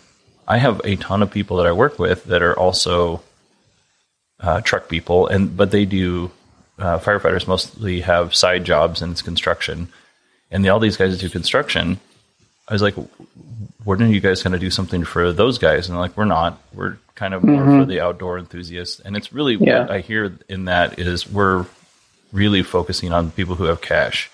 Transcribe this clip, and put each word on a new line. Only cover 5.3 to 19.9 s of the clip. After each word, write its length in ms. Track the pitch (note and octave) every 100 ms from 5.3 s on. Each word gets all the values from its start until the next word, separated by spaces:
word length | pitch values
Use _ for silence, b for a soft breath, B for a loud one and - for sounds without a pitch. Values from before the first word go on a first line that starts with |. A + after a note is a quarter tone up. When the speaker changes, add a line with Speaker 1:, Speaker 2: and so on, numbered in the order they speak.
| G2 G2 F2+
Speaker 1:
but 140 | G2
they 140 | G#2 G2+
do, 460 | G2 F2+ F2 F2+ - _ _ _ -
uh, 220 | F#2 E2
firefighters 480 | - G#2 E2 F#2 F#2
mostly 540 | F#2 - - G#2 F2+
have 340 | F2 F2 F2 -
side 280 | F2+ F2+ E2+
jobs 360 | D2+ E2+ E2+
and 100 | E2+
it's 80 | F2
construction. 640 | - F2 - E2+ - D#2 F2 b b b b b b
And 120 | G2
they, 60 | G2
all 100 | G#2+
these 180 | A2 G2
guys 200 | F#2+ F2+
do 120 | F#2
construction." 720 | F#2 D#2+ C3 D3 F2+ E2+ F#2+ - _ _ _ _ _ -
I 60 |
was 80 | G#2+
like, 140 | G2+ G2 - - - - - A2+ G#2 -
"When 180 | G2+ F#2+
are 60 | A#2
you 140 | G#2
guys 200 | F#2+ F#2
gonna 160 | F#2 F2+
do 100 | F2+
something 340 | F2 F#2 F2+
for 280 | D#2+ F2 F2
those 240 | E2+ A#2+ B2
guys?" 300 | D#2+ D2+ F2+
And 60 | F2
they're 60 |
like, 140 | F#2 G2
"We're 80 | G#2+
not. 360 | E2 E2+ E2 _
We're 240 | F#2+ F#2+ A2 _ -
kind 180 | G2
of 100 | F#2+
more 180 | - C#3+
Speaker 2:
Mm-hmm. 180 | C#3 C#3
Speaker 1:
for 40 | C3+
the 140 | F2+
outdoor 360 | F2 F2 F2+ F2+
enthusiasts." 640 | F2 F2 E2+ F2 F2 -
And 160 | G2 G#2
it's 160 | -
really 220 | C3 C#3+ G#2+
Speaker 2:
Yeah. 260 | - A#2+
Speaker 1:
what 100 | A#2+